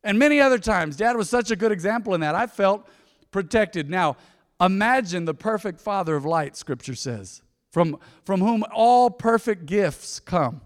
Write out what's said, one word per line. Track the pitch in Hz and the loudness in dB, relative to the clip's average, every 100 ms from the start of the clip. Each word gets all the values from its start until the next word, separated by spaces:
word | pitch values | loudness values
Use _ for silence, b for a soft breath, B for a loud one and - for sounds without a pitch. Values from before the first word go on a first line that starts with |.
And | 214 208 | 0 2
many | 294 294 | 4 6
other | 269 247 | 4 4
times, | 196 190 156 139 | 0 -2 -2 0
Dad | 220 240 | 0 0
was | 202 | 0
such | 240 214 | -2 0
a | 202 | -2
good | 220 | 0
example | 202 185 226 208 | 0 -2 -2 -2
in | 175 | -2
that. | 151 170 | 0 -2
I | 240 | -4
felt | - 196 202 - b b b b | 0 0 0 -6 b b b b
protected. | 196 175 226 208 175 143 | -6 0 0 0 -4 -4
Now, | 185 160 127 b b b _ | -2 -2 -2 b b b _
imagine | 185 196 220 262 196 175 | 2 2 2 0 0 -6
the | 165 | -6
perfect | 143 220 220 208 160 | -4 -4 -4 -6 -8
Father | 208 202 165 | -6 -4 -2
of | 147 | -2
light, | 147 165 139 - | 0 -2 -2 -10
Scripture | - 123 - | -10 -10 -8
says, | 123 127 113 95 - _ _ _ | -10 -8 -10 -12 -20 _ _ _
from, | - 165 147 b b | -2 -2 -4 b b
from | - 190 | -4 0
whom | 202 226 208 | 2 0 -2
all | 220 226 247 247 | 2 4 6 4
perfect | 240 226 226 240 196 156 | 2 0 2 0 -6 -2
gifts | 202 180 - - - | 0 0 -2 -14 -16
come. | - 175 131 127 | -4 -2 -2 -4